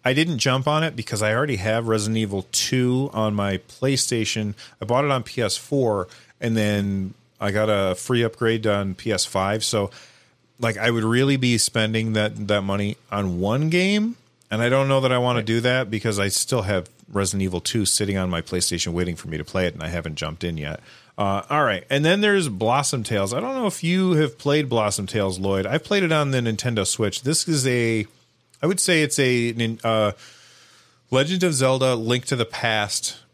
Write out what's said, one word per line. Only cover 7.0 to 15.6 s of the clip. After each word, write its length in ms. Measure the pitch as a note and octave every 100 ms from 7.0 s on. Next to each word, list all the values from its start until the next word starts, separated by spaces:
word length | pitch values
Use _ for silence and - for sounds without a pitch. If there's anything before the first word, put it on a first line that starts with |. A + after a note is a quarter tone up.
| F#2+ - _ _
I 80 | G2+
got 160 | G2+ G#2+
a 300 | G#2 F#2+ F2+
free 260 | - B2
upgrade 460 | A#2 - A2+ A2+ A2
on 260 | G2+ G2
P 180 | F#2 A2+
S 140 | G2 -
five. 380 | F#2+ F#2+ A2
So, 260 | - A2 G2 - - - _ _ _ _
like, 180 | A#2 G2+
I 140 | A2
would 120 | A#2
really 340 | A2 A#2+ C3+ C3+
be 200 | B2+ A#2
spending 560 | - A#2 A2 A2+ A2+
that, 340 | A2 G#2+ G#2+ G2+
that 140 | G#2
money 340 | G2 G2+ G2+ - _
on 280 | G2+ G2 F2
one 320 | F#2+ B2 D#3
game, 460 | F3 F#3+ G#3 G#3+ A#3 _ _ _
and 100 | G#2+
I 80 | A#2+
don't 180 | C3+ C3+
know 140 | C3+
that 100 | C3
I 60 | B2+
wanna 240 | B2 A#2+
do 200 | G#2+ A2+